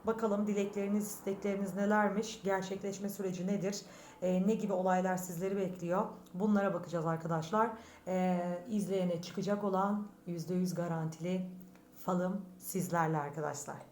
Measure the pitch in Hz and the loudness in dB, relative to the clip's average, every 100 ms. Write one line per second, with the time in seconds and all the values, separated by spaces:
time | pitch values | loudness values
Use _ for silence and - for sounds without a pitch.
0 | 214 220 226 202 208 202 196 208 196 208 | 0 0 2 2 2 2 0 0 0 0
1 | 208 - - 190 202 196 196 185 202 214 | 0 -6 -4 -2 -2 -2 -2 0 4 4
2 | 208 196 226 - 196 190 185 190 202 190 | 4 2 -4 -4 0 0 0 -4 -4 -4
3 | 202 202 190 180 180 202 185 202 - - | -6 -4 -4 -2 0 0 0 -4 -10 -18
4 | - - 185 180 190 220 - 185 185 185 | -20 -4 2 4 4 2 2 2 4 4
5 | 185 180 - 165 190 196 185 180 170 180 | 2 0 -4 -4 -2 0 -2 -2 0 0
6 | 226 - - 180 214 202 196 170 160 170 | 0 -6 -12 0 4 4 4 0 -2 -2
7 | 160 160 165 165 160 214 233 226 - - | 0 0 0 -2 2 2 2 0 -14 -14
8 | - 185 185 180 175 175 - 214 175 190 | -2 0 2 2 0 -4 -2 -2 0 0
9 | 180 170 - - 190 202 202 185 196 208 | 2 0 -2 -4 0 0 2 2 2 2
10 | - - 175 170 160 180 180 160 170 165 | -2 -10 -6 -6 0 0 2 0 0 0
11 | 160 - 170 185 180 - - - - - | -2 -2 -2 -2 -4 -10 -16 -20 -20 -8
12 | - 180 180 202 - - - 185 147 170 | 0 2 2 -2 -8 -14 -4 -2 0 2
13 | 160 156 143 147 147 135 - 143 - | 4 2 -2 -4 -4 -4 -8 -12 -14